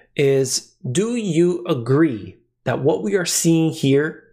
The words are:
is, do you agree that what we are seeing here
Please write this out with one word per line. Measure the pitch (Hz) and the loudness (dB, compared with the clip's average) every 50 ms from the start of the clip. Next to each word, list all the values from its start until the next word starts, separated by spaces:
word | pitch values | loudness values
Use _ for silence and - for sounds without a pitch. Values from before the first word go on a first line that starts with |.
| _ _ - | _ _ -4
is, | - 143 139 139 135 135 123 - - - _ _ _ - 127 | 0 2 2 2 2 0 0 -4 -6 -8 _ _ _ -10 -6
do | 123 160 208 233 240 240 | -2 -2 -2 -2 -2 -4
you | 214 190 151 160 175 175 180 170 - | -4 -2 2 2 2 2 2 -2 -4
agree | 175 160 127 113 120 131 147 165 156 120 104 92 90 - _ _ _ _ _ - | -4 -4 -4 0 0 2 2 2 0 0 -6 -10 -14 -18 _ _ _ _ _ -6
that | 127 120 139 | -6 -4 0
what | 131 147 180 190 196 | 0 0 0 0 -2
we | 214 196 | -2 -2
are | 190 165 | -2 -2
seeing | - - - - 165 165 160 160 160 | -2 -2 0 2 2 4 4 2 0
here | - - - 139 135 139 151 160 156 - - _ | -2 0 0 2 2 2 2 0 -6 -10 -20 _